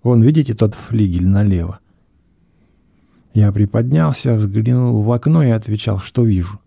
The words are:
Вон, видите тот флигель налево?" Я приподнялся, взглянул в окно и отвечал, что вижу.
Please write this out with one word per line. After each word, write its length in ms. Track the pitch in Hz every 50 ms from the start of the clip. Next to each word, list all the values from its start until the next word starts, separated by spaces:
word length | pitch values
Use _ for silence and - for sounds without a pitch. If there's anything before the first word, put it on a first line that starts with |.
Вон, 200 | _ 123 123 117
видите 320 | 110 127 156 156 143 - 110
тот 200 | - 117 104 107
флигель 520 | - - - 117 110 107 92 85 87 90
налево?" 540 | 92 98 101 104 98 95 90 82 87 95 - _ _ _ _ _ _ _ _ _ _ _ _ _ _ _ _ _ _ _ _ _ _ _ _ _ _ _ _ _ _ _
Я 180 | 110 107 101
приподнялся, 800 | 98 104 104 101 - 117 117 127 139 156 160 151 131 - - 131
взглянул 720 | 117 110 107 98 98 113 110 123 123 123 123 120 120 107
в 100 | 104 113
окно 300 | 120 120 - 147 160 165
и 80 | 151 123
отвечал, 480 | 113 110 107 - 107 104 - 110 101 95
что 260 | - - _ 123 120
вижу. 340 | 113 101 92 87 90 101 - _